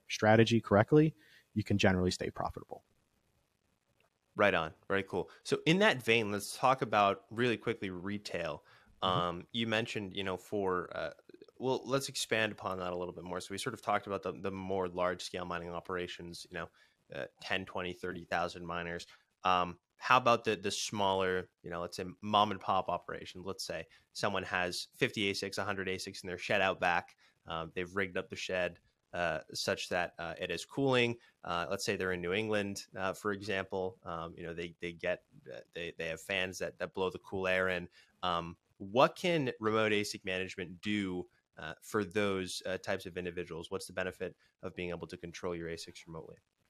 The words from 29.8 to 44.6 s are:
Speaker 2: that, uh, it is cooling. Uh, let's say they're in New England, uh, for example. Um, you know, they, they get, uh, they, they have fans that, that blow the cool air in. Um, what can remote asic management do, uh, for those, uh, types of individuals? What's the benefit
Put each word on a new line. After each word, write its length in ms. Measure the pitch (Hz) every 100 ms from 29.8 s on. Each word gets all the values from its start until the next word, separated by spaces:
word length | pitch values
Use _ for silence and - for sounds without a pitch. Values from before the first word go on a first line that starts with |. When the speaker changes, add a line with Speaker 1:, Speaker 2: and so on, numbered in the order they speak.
| -
Speaker 2:
that, 240 | 92 85 -
uh, 160 | 82 -
it 80 | 87
is 160 | 85 -
cooling. 520 | - 139 123 120 117 - _
Uh, 240 | - 87 73
let's 160 | 101 -
say 120 | 95
they're 160 | 92
in 80 | 90
New 120 | 87
England, 520 | 98 110 104 101 98 - 98
uh, 160 | 95
for 180 | 85 104
example. 640 | 101 101 98 95 98 92 - 92
Um, 280 | 82 85 -
you 80 |
know, 100 | 85
they, 200 | 82 85 80
they 120 | 87
get, 300 | 85 87 87 _ - 65
uh, 60 | 60 - 85
they, 180 | 85 -
they 100 | 82
have 140 | 80
fans 380 | - 98 92 87
that, 200 | 85 -
that 140 | 87
blow 160 | 98 92
the 100 | -
cool 280 | - 95 92
air 220 | 92 92
in. 180 | 90 87 - _ _
Um, 320 | 90 85 85 - _ _
what 380 | 98 113 165 -
can 360 | 180 170 127 -
remote 320 | 110 110 110
asic 340 | 104 104 107 95
management 560 | 92 95 - 85 90
do, 460 | 104 104 95 90 87 _ _ -
uh, 140 | 78 -
for 220 | - 110
those, 600 | 92 104 101 95 90 - 98
uh, 120 | 92
types 280 | - 95 92
of 120 | 90
individuals? 520 | 90 87 85 80 87
What's 160 | 95 -
the 80 |
benefit 420 | 95 92 - 90 - _ _